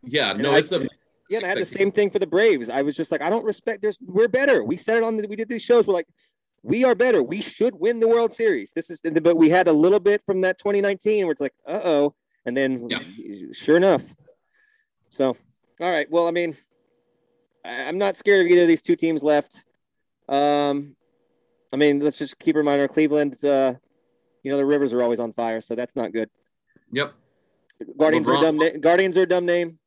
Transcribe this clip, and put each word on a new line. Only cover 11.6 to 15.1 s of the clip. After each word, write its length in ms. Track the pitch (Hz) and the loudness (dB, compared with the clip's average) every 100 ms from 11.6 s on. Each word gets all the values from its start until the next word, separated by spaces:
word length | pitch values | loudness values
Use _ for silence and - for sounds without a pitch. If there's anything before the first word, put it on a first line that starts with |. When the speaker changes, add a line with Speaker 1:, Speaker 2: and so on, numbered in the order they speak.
| - | -10
Speaker 2:
"Uh-oh." 480 | 180 175 151 147 _ _ _ | -6 0 2 0 _ _ _
And 120 | - 123 | -8 -2
then 320 | 135 131 117 | -2 -4 -6
Speaker 1:
Yeah. 120 | - - - - 101 78 | -8 -10 -18 -16 -16 -16
Speaker 2:
sure 240 | - - 160 | -12 2 4
enough. 280 | 190 160 - - _ _ _ _ _ _ _ _ | 6 2 -2 -20 _ _ _ _ _ _ _ _
So, 280 | _ | _